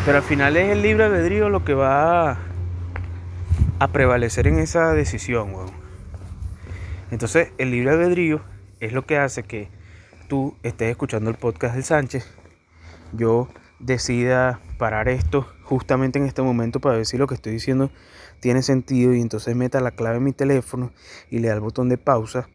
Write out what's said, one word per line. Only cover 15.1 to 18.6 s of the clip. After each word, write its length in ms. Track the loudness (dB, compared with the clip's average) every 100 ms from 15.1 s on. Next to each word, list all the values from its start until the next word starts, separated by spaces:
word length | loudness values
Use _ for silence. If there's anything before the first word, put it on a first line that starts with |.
esto 380 | 0 2 0 -2 -12
justamente 560 | -4 -4 0 0 2 0
en 60 | -2
este 160 | 0
momento 380 | 0 2 0 0
para 180 | 0 0
ver 80 | 0
si 120 | -2
lo 80 | -2
que 80 |
estoy 200 | -2 -6
diciendo 360 | -6 -2 0 0 -4 -20 -20 -20 -6
tiene 220 | 0 0